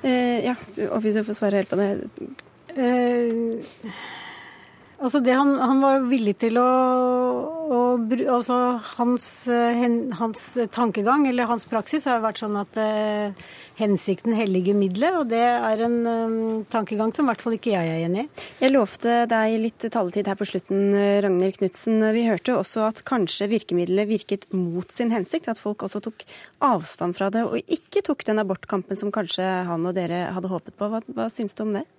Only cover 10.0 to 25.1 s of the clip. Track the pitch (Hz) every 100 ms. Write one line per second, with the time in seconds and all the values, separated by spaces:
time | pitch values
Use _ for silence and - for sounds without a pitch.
10 | 254 190 233 220 - 247 226 - 240 208
11 | 208 277 277 247 233 233 - 226 202 302
12 | 277 240 220 208 220 208 196 - 214 214
13 | 214 208 208 196 - - - - 214 196
14 | - 185 233 226 220 185 185 202 196 180
15 | 302 359 262 226 240 240 226 220 233 240
16 | 233 226 226 226 220 220 208 233 208 208
17 | 220 226 285 220 247 226 247 196 165 160
18 | 165 185 285 - - - 262 269 208 -
19 | 233 240 240 226 220 226 220 - 233 233
20 | 185 190 196 196 202 185 - 196 202 202
21 | 202 202 196 180 190 196 190 - - 220
22 | 220 220 233 190 - 247 190 - 214 220
23 | - 254 175 - 202 220 - 175 175 190
24 | 208 214 - 202 - 190 180 170 180 -
25 | 240